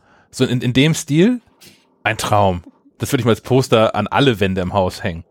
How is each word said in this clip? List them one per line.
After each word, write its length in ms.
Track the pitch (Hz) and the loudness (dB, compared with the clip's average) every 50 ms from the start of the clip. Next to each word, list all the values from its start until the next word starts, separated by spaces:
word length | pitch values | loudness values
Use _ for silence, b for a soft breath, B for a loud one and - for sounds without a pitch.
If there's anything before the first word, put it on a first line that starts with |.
| b b b b b b | b b b b b b
So 140 | - - 131 | -4 -4 -2
in, 140 | - 120 127 | -2 -2 -2
in 120 | - 147 117 | -2 0 2
dem 200 | 131 139 160 156 | 2 2 2 0
Stil, 460 | - - - 139 156 180 233 247 240 - _ _ b b b b b b b _ _ _ | -2 -4 -2 2 2 2 2 2 -2 -6 _ _ b b b b b b b _ _ _
ein 140 | 104 110 - | -4 -4 -4
Traum. 460 | - - 110 104 101 95 90 87 - - _ _ _ _ _ _ | -2 0 2 2 2 2 0 -2 -6 -12 _ _ _ _ _ _
Das 120 | 113 - | -6 -4
würde 100 | - 123 | -4 -2
ich 40 | 120 | 0
mal 60 | 120 | 0
als 100 | 107 - | 0 0
Poster 540 | - - 123 131 127 - 123 113 110 107 - | 0 0 0 0 2 2 2 2 2 2 0
an 120 | 104 107 - | -2 -4 -2
alle 320 | - 107 139 135 117 92 | 0 2 2 2 2 2
Wände 220 | 101 95 92 95 | 0 -2 0 -2
im 120 | 90 92 98 | -4 -2 -2
Haus 300 | 101 92 90 - - - | -2 -2 -2 -4 -6 -8
hängen. 220 | 104 82 82 - - | -8 -8 -8 -14 -18